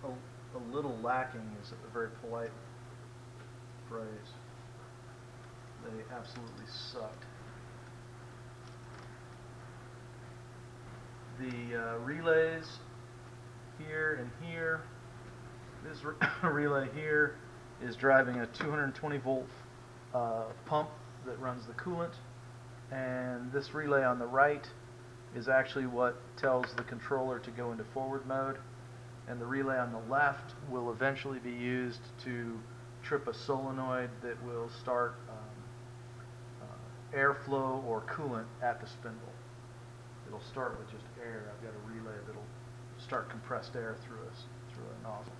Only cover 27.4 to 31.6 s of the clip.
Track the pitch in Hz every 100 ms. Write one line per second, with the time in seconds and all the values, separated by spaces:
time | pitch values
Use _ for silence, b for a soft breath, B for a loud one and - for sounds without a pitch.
27.4 | 120 117 120 113 107 135 131 135 127 135
28.4 | 135 135 - - - - - - - 120
29.4 | 117 135 135 131 120 113 113 135 143 135
30.4 | - - 143 127 120 113 131 135 143 131
31.4 | 123 120